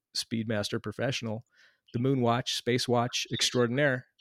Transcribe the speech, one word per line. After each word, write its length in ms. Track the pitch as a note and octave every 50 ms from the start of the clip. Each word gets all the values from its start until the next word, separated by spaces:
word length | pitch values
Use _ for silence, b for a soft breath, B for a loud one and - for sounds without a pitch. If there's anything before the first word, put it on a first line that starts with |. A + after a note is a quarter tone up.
| _ _ -
Speedmaster 680 | - - - - A2+ A2 A2 A2+ G#2 G2+ - - A2
Professional, 640 | - G#2+ G2+ - A2+ C3 C3+ - A#2+ A2+ G#2+ A2 - b b b b b b b b b -
the 60 | A#2+
Moon 220 | B2 C3 C#3 C3
Watch, 340 | A#2+ A#2 A#2 B2 C3 - -
Space 320 | - - A#2+ A#2+ B2+ - -
Watch 400 | A#2+ A#2+ A#2+ B2 - - - -
Extraordinaire. 760 | - - - - - B2 A#2+ A#2 A#2+ C3+ D3 C#3+ B2+ B2+ - _ _ b